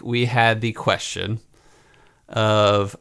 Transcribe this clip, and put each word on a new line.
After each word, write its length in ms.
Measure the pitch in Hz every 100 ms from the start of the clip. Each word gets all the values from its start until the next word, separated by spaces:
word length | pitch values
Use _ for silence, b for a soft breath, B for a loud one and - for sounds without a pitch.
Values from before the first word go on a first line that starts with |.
we 220 | 120 120 120
had 340 | 123 113 110
the 120 | 117
question 680 | - - 95 - 95 92 113 _ b b b b b b b -
of, 680 | 110 110 107 104 104 98 -